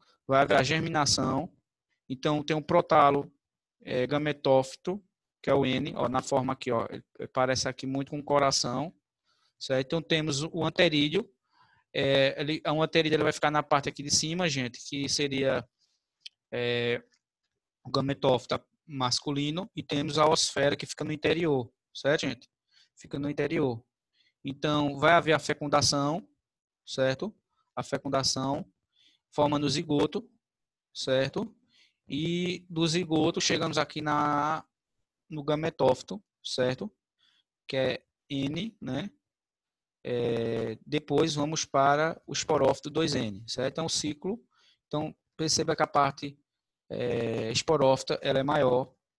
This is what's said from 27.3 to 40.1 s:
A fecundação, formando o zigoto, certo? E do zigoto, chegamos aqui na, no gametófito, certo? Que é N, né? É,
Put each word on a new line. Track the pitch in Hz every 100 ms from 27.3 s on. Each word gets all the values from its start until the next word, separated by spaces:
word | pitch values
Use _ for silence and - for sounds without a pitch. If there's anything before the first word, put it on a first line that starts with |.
| - _ _ _
A | -
fecundação, | 123 - 135 135 131 - 135 139 - _ _ _ _ _ _
formando | - - 147
o | 143
zigoto, | 143 165 147 147 202 - _ _ _ _ _ _
certo? | - - 131 139 - 226 - _ _ _ _ -
E | 139 165 170 175 180 -
do | 160 165
zigoto, | 165 175 156 - 170
chegamos | - 165 165 160
aqui | 143 156
na, | 151 147 147 147 151 156 - _ _ _ _ _ -
no | 156
gametófito, | 143 151 160 - 147 135 - 208 _ _
certo? | - - 127 131 214 _ _ _ _ _ _ _ -
Que | 135
é | 127 - _ _ -
N, | 139 139 156 220 -
né? | - 135 196 _ _ _ _ _ _ _ _ _
É, | -